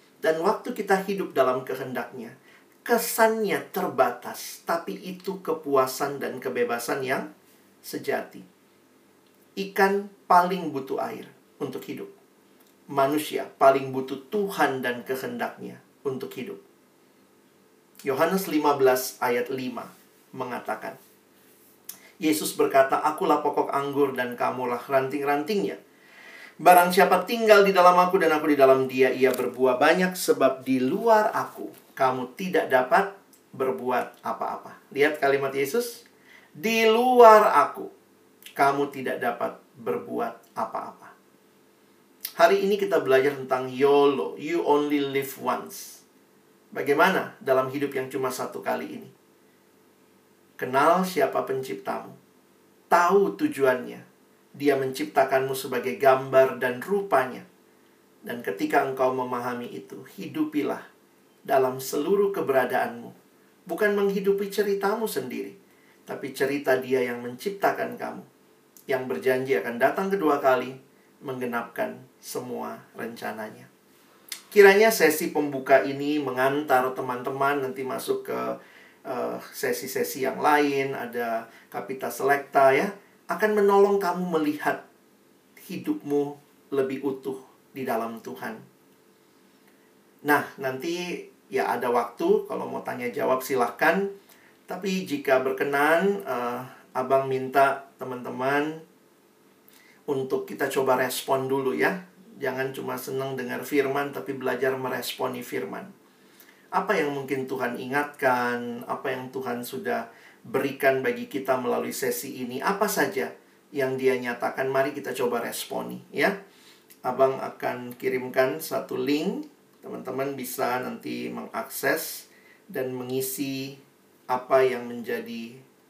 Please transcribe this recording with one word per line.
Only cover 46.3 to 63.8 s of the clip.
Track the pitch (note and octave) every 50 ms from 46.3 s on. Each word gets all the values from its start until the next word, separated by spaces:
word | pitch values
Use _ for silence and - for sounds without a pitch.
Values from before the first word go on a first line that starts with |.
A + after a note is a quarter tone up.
| _ _ _ _ _ _ _ _ -
Bagaimana | - C3 C3+ C#3+ D#3 F3 F#3+ F#3+ - - - - -
dalam | - C3+ C3 C3 C3 C3
hidup | C3 C#3+ C#3+ C#3 -
yang | C3 C3 C3
cuma | - C3 C3 B2+
satu | B2+ - A2+ - - -
kali | - - - A#2+ - - - -
ini? | - - - _ _ _ _ _ _ _ _ _ _ _ _ _ _ _ _ _ _ _ _ _ _ _ _ _ _ _ _ -
Kenal | C#3+ B2+ B2+ C3+ D3 E3 E3+ F#3 F#3
siapa | F3+ - D3 C3+ - C3 B2+ B2+
penciptamu, | C3+ C3+ C3 C3 - C3 - - A#2 A2+ A2 F#2+ F#2+ - - _ _ _ _ _ _ _ _ _ _ _ _ _
tahu | - - E3+ F3 F3 F#3+ G3+ G3 - - -
tujuannya. | D3+ D3 - C3+ C3+ C3 B2+ A#2+ A#2+ - - - - - _ _ _ _ _ _ _ _ -
Dia | C3+ C#3+ C#3+ C3 C3+
menciptakanmu | C3+ C3 B2+ - D3+ - - - - - - - C3+ C3+ C3
sebagai | - - - A#2+ A#2+ - B2 A#2 -
gambar | C#3 C3 B2+ C3 C3+ C3+ C3 C3+ C3+ B2+ A#2+ A#2+
dan | C3 B2+ B2 B2+
rupanya. | - F#3 G3+ G3+ G3 - D3 C3 B2+ B2+ A#2 - - - _ _ _ _ _ _ _ _ _ _ _ _ _ _
Dan | - - A#2+ A#2+
ketika | - - - - - - - C#3 C3+
engkau | C3+ C3 - C3 B2+
memahami | B2+ B2+ B2 B2 B2 A#2+ A#2+ B2 B2 A#2+ A#2+ G#2+
itu, | - - - - - - - - -
hidupilah | - - - C3 D#3 D3+ D3+ - D3 C3+ - - - - - _ _ _ _ _ _ _ _ _ _
dalam | - - - - - - - C3+
seluruh | - - - D3 D3 F#3 G3+ G3+ G#3 G3
keberadaanmu. | - E3+ - - - - - - C3 B2 - A#2 A#2 A#2+ A#2+ - - - _ _ _ _ _ _ _ _ _
Bukan | F3+ F3 -